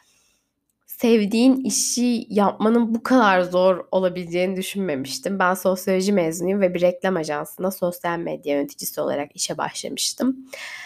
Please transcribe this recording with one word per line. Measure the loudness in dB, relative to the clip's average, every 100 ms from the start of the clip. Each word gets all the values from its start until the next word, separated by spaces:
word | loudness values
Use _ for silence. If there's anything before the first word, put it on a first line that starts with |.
| _ _ _ _ _ _ _ _ _
sevdiğin | -4 4 4 4 4 4 4
işi | 0 -2 -2 0 0 -2 -2
yapmanın | 2 2 2 2 4 2 -2
bu |
kadar | 4 6 6 4
zor | 2 4 4 2 0
olabileceğini | 0 0 -2 -4 -2 0 -2
düşünmemiştim. | -4 -4 -2 -2 -4 -6 -6 0
Ben | 0
sosyoloji | 2 0 -2 0 0 2
mezunuyum | 2 0 -2 -2 2
ve | 2
bir | 2
reklam | 0 2 -2 -2
ajansında | -2 -4 -6 -6 -6
sosyal | -2 -4 -4 -6 -4
medya | -6 -6 -2 -2
yöneticisi | -2 -8 -10 -6
olarak | -4 -4 -6 -8
işe | -8 -6
başlamıştım. | -6 -8 -10 -6 -6 -2 -4 -4 -10 -16 -16 -16